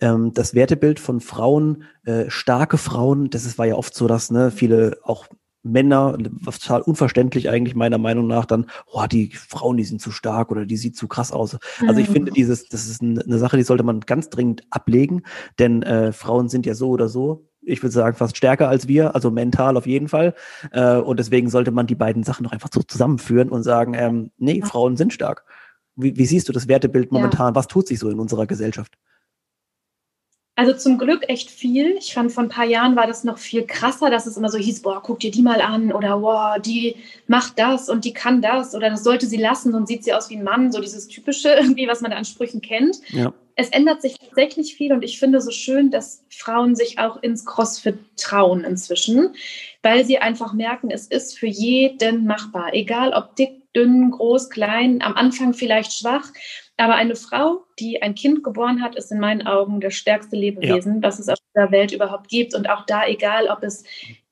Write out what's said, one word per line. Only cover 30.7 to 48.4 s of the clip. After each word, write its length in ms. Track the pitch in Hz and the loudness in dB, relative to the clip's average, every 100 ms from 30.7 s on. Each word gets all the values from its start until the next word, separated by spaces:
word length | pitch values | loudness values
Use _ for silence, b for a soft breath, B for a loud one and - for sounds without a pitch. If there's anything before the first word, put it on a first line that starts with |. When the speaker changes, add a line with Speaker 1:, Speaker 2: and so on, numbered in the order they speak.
Speaker 2:
zum 260 | 262 269 254 | 2 2 2
Glück 300 | 254 349 - | 2 0 -2
echt 240 | 240 - | -6 -8
viel. 420 | - 254 254 302 392 | -8 -2 0 0 0
Ich 140 | - | -4
fand, 180 | 254 240 | -2 -2
vor 100 | 240 | -2
ein 60 | 233 | -4
paar 160 | 240 | -2
Jahren 320 | 233 226 247 240 | 0 2 2 4
war 100 | 226 | 2
das 160 | 233 | 0
noch 160 | 233 226 | -6 -6
viel 260 | - 226 | -6 -6
krasser, 460 | 226 - 240 269 294 | -4 -2 -4 0 0
dass 160 | 233 233 | 0 -2
es 100 | 214 | -4
immer 120 | 220 | -4
so 100 | 214 | -2
hieß, 240 | 202 196 | -4 -4
"Boah, 180 | 196 190 | -4 -6
guck 200 | - 233 | -6 -6
dir 100 | 220 | -4
die 100 | 208 | 2
mal 180 | 240 226 | 4 4
an" 320 | 202 220 220 | 0 0 -2
oder 260 | 202 202 202 | -2 -2 0
"Boah, 380 | 214 220 214 208 | 0 0 0 -2
die 380 | 214 226 233 226 B B - | -4 -4 -4 -6 B B 0
macht 320 | 233 240 - | 0 0 0
das 280 | 233 262 - | 0 0 -2
und 160 | 233 | -4
die 80 | 233 | -4
kann 300 | 226 240 254 | -4 0 2
das" 320 | 214 254 254 | 2 0 -2
oder 160 | 240 220 | -2 -2
"Das 140 | 214 | 0
sollte 220 | 214 247 240 | 0 0 0
sie 100 | 220 | 0
lassen, 340 | 220 269 247 | 0 0 0
sonst 160 | 226 208 | 0 -2
sieht 160 | 233 | -4
sie 100 | 233 | -2
aus 180 | 208 - | -2 -2
wie 60 | 214 | -8
ein 60 | |
Mann", 300 | 196 226 254 | -2 0 0
so 80 | 214 | 0
dieses 260 | 202 220 - | -6 -12 -16
typische 440 | - - 269 302 | -12 -6 -2 4
<laughs> 260 | 294 262 262 | 6 6 2
irgendwie, 100 | 254 | 0
was 140 | 240 | -2
man 120 | 233 | -4
an 120 | 208 | -8
Sprüchen 360 | 220 - 240 226 | -8 -8 -8 -8
kennt. 400 | - 226 285 381 B | -6 0 0 -2 B
Speaker 1:
Ja. 220 | - 123 - _ | -4 -4 -4 _
Speaker 2:
Es 140 | - 247 | -6 -2
ändert 320 | - 302 311 | 2 2 2
sich 160 | 262 - | -4 -8
tatsächlich 560 | - - 294 320 302 | -6 0 0 0 -6
viel 180 | - 285 | -4 0
und 120 | 262 | 0
ich 160 | - - | -2 -2
finde 200 | 269 269 | 2 2
so 120 | 240 | 0
schön, 400 | - - 269 277 | -6 -2 2 2
dass 320 | 226 - - _ | 0 -6 -16 _
Frauen 460 | - - 233 247 | -16 -4 0 2
sich 240 | 233 233 - | 2 0 -2
auch 240 | 226 226 | -4 -2
ins 220 | 240 226 - | -4 -4 -6
CrossFit 520 | - 208 - 220 196 - - | -2 -2 -2 -4 -4 -8 -12
trauen 480 | - 202 | -2 4